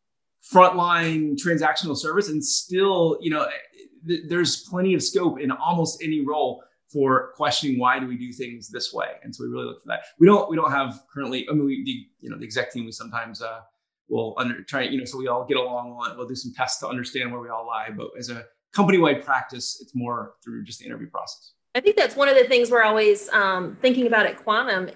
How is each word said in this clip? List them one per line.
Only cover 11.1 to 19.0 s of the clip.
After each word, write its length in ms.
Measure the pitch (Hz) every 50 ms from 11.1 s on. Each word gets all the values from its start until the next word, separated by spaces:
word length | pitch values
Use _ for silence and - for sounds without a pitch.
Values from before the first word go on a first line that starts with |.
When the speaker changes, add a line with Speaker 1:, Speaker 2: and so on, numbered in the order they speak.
| -
Speaker 1:
currently, 340 | 143 139 120 131 127 - -
I 20 | 151
mean, 120 | 151 139
we, 200 | 139 135 135 135
the, 400 | 131 127 120 - - _ _ -
you 60 | 120
know, 80 | 104 101
the 60 | 117
exec 280 | 113 110 127 120 - -
team, 120 | 123 113
we 80 | 113 107
sometimes, 500 | - 117 113 120 117 113 113 107 104 117
uh, 180 | 113 113 113 - _ _ _ _ _ _ _ _ -
will 260 | - 113 113 110 104 127
under, 240 | 127 120 117 - 98
try, 200 | - 147 135 123
you 160 | - 143 131
know, 60 | 123
so 140 | 120 135 131
we 80 | 127
all 180 | 127 123 123 123
get 120 | 131 139
along 340 | 131 123 123 123 123 120 123
on, 260 | 120 120 120 117 117
we'll 120 | 123 123 123
do 80 | 127
some 160 | 127 - 120 -
tests 220 | - 131 127 - -
to 100 | - -
understand 440 | 127 123 123 - - 131 123 120 120
where 80 | 120
we 80 | 120 117
all 180 | 113 113 117
lie. 220 | 117 113 110 110 113 107
But 160 | 107 120 - -
as 140 | - 120 120
a 140 | 120 117 113 - _ _ _ _ -
company-wide 520 | 202 202 165 190 180